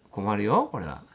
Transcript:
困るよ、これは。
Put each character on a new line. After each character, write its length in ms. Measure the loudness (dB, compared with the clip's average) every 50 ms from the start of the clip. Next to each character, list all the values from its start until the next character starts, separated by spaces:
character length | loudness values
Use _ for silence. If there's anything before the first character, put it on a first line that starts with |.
| _ -12
困 260 | -8 -4 0 0 0
る 60 | 2 2
よ、 260 | 4 4 4 2 2
こ 80 | -4 -8
れ 80 | -8
は。 180 | -8 -10 -10 -14 -20 -20